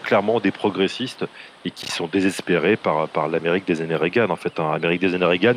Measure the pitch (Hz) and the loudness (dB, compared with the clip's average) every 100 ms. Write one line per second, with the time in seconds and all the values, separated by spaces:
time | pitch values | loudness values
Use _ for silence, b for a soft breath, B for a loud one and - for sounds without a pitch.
0 | - 110 104 113 98 - 107 90 95 - | 0 0 2 2 0 0 -2 0 -2 -2
1 | 127 - - B B B 92 - - - | -10 -8 -10 B B B -10 -10 -8 -6
2 | 85 95 95 - - 87 82 113 98 78 | -2 0 0 0 0 2 2 2 0 0
3 | 78 82 78 80 82 92 95 80 82 80 | 0 -2 -2 0 0 0 0 -2 -2 0
4 | 80 113 107 82 87 - 78 78 85 87 | 0 2 0 0 -4 -4 -2 0 0 0
5 | 95 90 87 90 110 | 0 2 2 4 2